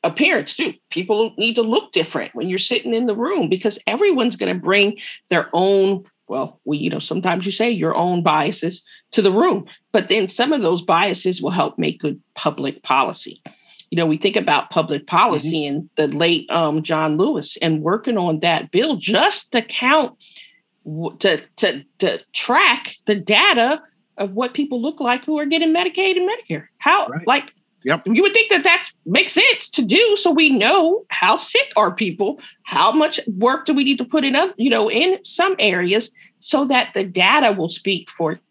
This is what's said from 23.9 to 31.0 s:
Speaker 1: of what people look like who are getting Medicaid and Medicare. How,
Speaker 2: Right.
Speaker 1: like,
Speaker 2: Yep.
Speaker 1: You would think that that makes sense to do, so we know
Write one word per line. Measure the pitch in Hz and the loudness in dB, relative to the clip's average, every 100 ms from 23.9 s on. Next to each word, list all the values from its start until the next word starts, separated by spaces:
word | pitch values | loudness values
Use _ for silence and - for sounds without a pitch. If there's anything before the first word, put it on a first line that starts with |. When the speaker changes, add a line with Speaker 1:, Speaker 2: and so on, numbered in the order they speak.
| _ _ - | _ _ -8
Speaker 1:
of | 196 | -6
what | 196 247 | -4 -4
people | 254 285 247 | -4 -4 -4
look | 262 320 | -4 -4
like | 247 262 | -2 -2
who | - 302 | -2 -4
are | 294 | 0
getting | 320 330 | 0 2
Medicaid | 330 359 - 381 359 | 0 0 -2 0 0
and | 359 | -2
Medicare. | 480 - 147 - _ | -4 -8 -10 -10 _
How, | 285 381 - | 2 2 0
Speaker 2:
Right. | 165 208 | -4 0
Speaker 1:
like, | 277 - _ _ _ 127 | 0 -2 _ _ _ -2
Speaker 2:
Yep. | 165 185 | -2 2
Speaker 1:
You | 226 | 2
would | 392 | 4
think | 440 440 | 2 2
that | 370 | 2
that | 339 359 - _ - | 4 0 -2 _ -2
makes | 202 - | 0 2
sense | - 508 - - | 2 2 2 -2
to | - | -2
do, | 214 285 466 403 | 2 4 4 2
so | 359 | 2
we | 302 311 | 4 4
know | 254 220 381 330 415 | 4 4 4 4 0